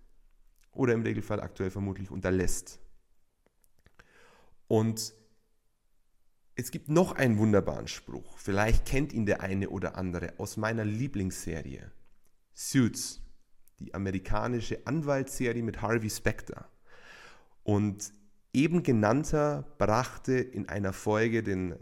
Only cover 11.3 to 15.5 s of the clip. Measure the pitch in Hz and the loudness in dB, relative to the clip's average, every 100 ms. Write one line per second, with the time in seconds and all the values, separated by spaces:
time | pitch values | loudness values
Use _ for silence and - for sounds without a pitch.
11.3 | - - 82 67 65 - - - - - | -4 -6 -8 -8 -12 -14 -18 -20 -20 -20
12.3 | _ _ - - 135 113 - - - - | _ _ -12 0 4 4 2 -8 -10 -14
13.3 | - - - - _ - - 98 95 - | -18 -20 -20 -20 _ -10 -6 -4 -4 0
14.3 | 107 113 120 107 - - 156 143 139 135 | 0 0 -2 -4 -6 -4 -2 0 -2 -2
15.3 | - 123 | -4 -2